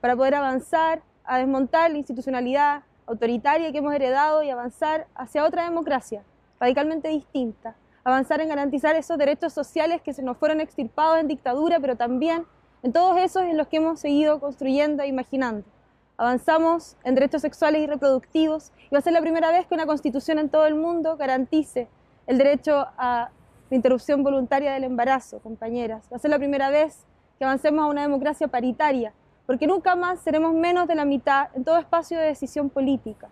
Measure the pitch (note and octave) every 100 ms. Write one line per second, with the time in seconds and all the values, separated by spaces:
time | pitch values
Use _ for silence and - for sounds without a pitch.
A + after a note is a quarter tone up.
0 | A#3+ B3 C4 C#4+ C#4 C4 - E4 D#4+ D#4+
1 | _ _ - B3+ C4 C4+ C4+ D#4+ E4 D4
2 | C#4+ B3 C4+ C4 B3 C#4 D4 C#4+ _ _
3 | - A3 A#3 A#3+ C#4 D#4 E4 C#4+ D4 D4
4 | C4 C4 D4+ D#4 D4 B3 A#3+ - D4+ D#4
5 | - - B3 D4+ D#4 F4 E4+ E4+ D#4+ C4+
6 | - G#3 - _ _ _ B3 C4+ D4+ D#4+
7 | D#4 D#4 - C#4 A#3+ G#3 A3+ - _ _
8 | B3 C4 C4+ D4+ D#4+ C#4+ C#4+ C4 D4+ D#4+
9 | C#4 E4 C#4+ D4 E4+ - C4+ E4 D#4 E4+
10 | - C#4 C4 B3 D4+ D#4 D#4 - A3+ -
11 | D#4 D#4+ D4+ C#4+ C4 B3+ E4 E4+ C4+ A#3+
12 | A#3+ B3+ D#4 E4 E4 _ _ _ B3+ C#4
13 | F4+ F4+ F4+ F#4+ F4+ D#4 D4 D#4 D#4+ D#4+
14 | D4 C#4+ D4+ D4+ C#4+ C4+ C4+ C4+ D4+ D4
15 | C#4 C4 B3+ C4+ B3+ G#3+ - _ _ _
16 | _ - A#3 B3 - D#4+ E4 E4+ - -
17 | B3+ C4 C4+ D#4 D4 - D#4 D#4 D4+ C#4+
18 | C#4 C4 - D#4+ D#4 D#4 - _ _ C#4+
19 | D#4 E4+ D#4+ E4 D#4+ F4 F4+ E4+ D#4 D4+
20 | D4+ B3+ - D#4 D4+ D#4 D#4 D4+ E4 E4+
21 | D#4+ D#4 C#4 C4 B3+ D#4 D4 - A#3 _
22 | _ _ - C4 C#4 C#4+ - C#4+ B3+ -
23 | B3 A#3+ A#3 _ _ _ _ C4 B3+ B3+
24 | - C#4+ C#4 C4+ B3 C#4 C#4+ C4+ C4 B3+
25 | A#3+ C4 - G#3 A3+ A3 A3+ A#3+ A#3 A3
26 | _ B3 D4+ D4 C#4 C#4 C4+ D4 D4+ -
27 | _ _ _ _ C4+ C4+ D#4 D4+ D4+ C#4+
28 | D4 C#4 C4+ - D4+ B3 B3 A#3 D4+ C4
29 | A3 _ _ _ - B3 D4+ F#4 F#4 F4+
30 | F4+ F4+ - D#4 D#4+ D#4+ E4+ F4+ F4 D#4+
31 | C#4+ C#4 D4 C#4 C#4+ C4 B3+ E4+ - E4+
32 | E4 E4 D#4 C#4+ C4+ - C#4+ C#4 C4+ C4+
33 | A3+ G#3+ -